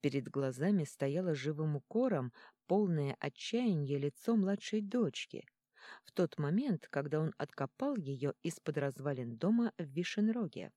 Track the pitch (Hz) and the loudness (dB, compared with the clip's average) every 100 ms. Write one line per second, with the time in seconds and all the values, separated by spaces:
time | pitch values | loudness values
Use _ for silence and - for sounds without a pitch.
0 | 143 135 120 139 135 127 165 202 147 - | 0 -2 -4 -2 -4 0 2 2 0 -2
1 | 139 151 185 147 135 151 156 143 - 220 | -2 0 0 0 -2 -2 0 -2 -2 0
2 | 254 175 123 - - _ _ 190 202 160 | 2 2 -2 -8 -20 _ _ 2 4 2
3 | 143 - 143 - - 233 247 170 139 143 | 0 -2 -6 -6 -4 0 2 2 2 0
4 | 143 - - 233 190 202 - 214 208 247 | 0 -2 0 2 4 0 0 -2 0 2
5 | 196 - - - - _ _ _ - - | 2 0 -10 -10 -14 _ _ _ -20 -20
6 | - - 175 - 147 185 285 175 - - | -10 0 0 0 2 2 2 0 0 -4
7 | 143 156 160 - - - 135 _ 269 262 | 0 0 0 -2 -8 -4 -6 _ -2 -2
8 | 139 135 139 - 170 160 - 151 139 135 | -4 -2 -2 -2 -6 -4 -4 -2 -2 -2
9 | 139 131 120 113 175 233 233 - 156 139 | -4 -2 -4 -2 2 2 2 -2 -6 -4
10 | 180 - 214 226 190 - 90 | -4 2 2 2 -2 -6 -12